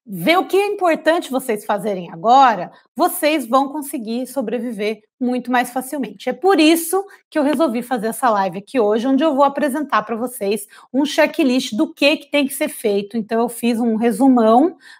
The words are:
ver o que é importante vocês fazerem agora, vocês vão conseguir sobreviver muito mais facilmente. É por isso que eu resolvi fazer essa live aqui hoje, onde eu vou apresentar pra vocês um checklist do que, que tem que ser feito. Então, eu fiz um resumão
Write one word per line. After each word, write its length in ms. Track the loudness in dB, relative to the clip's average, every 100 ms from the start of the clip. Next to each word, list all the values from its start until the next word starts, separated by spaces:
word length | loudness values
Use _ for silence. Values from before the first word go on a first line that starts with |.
| -14
ver 320 | -4 2 2
o 80 | 2
que 100 | 0
é 100 | 0
importante 640 | 0 0 0 0 0 -2
vocês 360 | -6 -4 -6 -4
fazerem 440 | -4 -2 -6 -8
agora, 640 | -4 4 6 6 4 -6 -14 _ -2
vocês 500 | -2 0 0 0 0
vão 220 | 0 0
conseguir 580 | -6 -8 -10 -6 -6 -6
sobreviver 760 | -6 -6 -6 -6 -6 -6 -6 _ -6
muito 320 | -4 -4 -2
mais 180 | -2 0
facilmente. 600 | -4 -8 -8 -8 -8 -8
É 20 |
por 260 | -2 2 4
isso 460 | 4 4 0 -4 -4 -14 _
que 100 | -2
eu 40 |
resolvi 400 | 0 0 0 -2
fazer 240 | -4 -4 -4
essa 240 | -2 0
live 260 | 0 -2 -4
aqui 240 | -6 0
hoje, 260 | 2 2 2
onde 160 | 2
eu 120 | 2
vou 100 | 2
apresentar 580 | 2 2 -2 -2 -2 -2
pra 140 | -2 -6
vocês 500 | -6 -6 -4 -4 -6 -20 _
um 140 | -2
checklist 680 | 0 2 0 2 0 0 -2
do 180 | -2 -4
que, 240 | 0 0 0
que 140 | -2
tem 160 | -2 -2
que 80 |
ser 160 | -2 -6
feito. 480 | -4 -2 -2 -4 -8
Então, 240 | -4 -2
eu 80 | -2
fiz 280 | -2 -2 0
um 180 | 0 0
resumão 840 | 0 2 4 6 6 6 4 -2 -20 -18